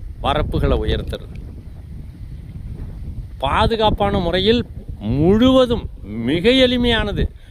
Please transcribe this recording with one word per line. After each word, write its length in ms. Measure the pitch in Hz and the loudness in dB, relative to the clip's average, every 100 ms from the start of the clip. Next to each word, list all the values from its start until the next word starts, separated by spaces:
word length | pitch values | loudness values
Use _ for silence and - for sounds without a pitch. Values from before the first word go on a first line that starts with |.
| - - | -12 -6
வரப்புகளை 540 | 123 147 - 160 143 120 | -2 0 0 0 2 2
உயர்த்துறது. 580 | 110 110 - 104 - - - - - - - - - - - - - - - - - - - - - - | 0 -2 -4 -8 -10 -12 -14 -14 -16 -16 -14 -14 -14 -14 -14 -14 -14 -12 -12 -10 -10 -10 -10 -10 -12 -6
பாதுகாப்பான 800 | 135 170 220 220 214 - 202 202 | -2 2 2 4 2 2 2 2
முறையில் 420 | 170 185 202 240 - - - - 104 | 2 2 4 2 0 -8 -12 -8 -2
முழுவதும் 760 | 131 165 214 254 262 247 233 - - 98 110 | 2 4 6 6 6 4 0 -6 -10 -10 -4
மிக 260 | 117 170 214 | -2 2 4
எளிமையானது. 720 | 262 247 247 240 220 208 165 - - - | 6 4 4 2 2 0 0 -2 -4 -18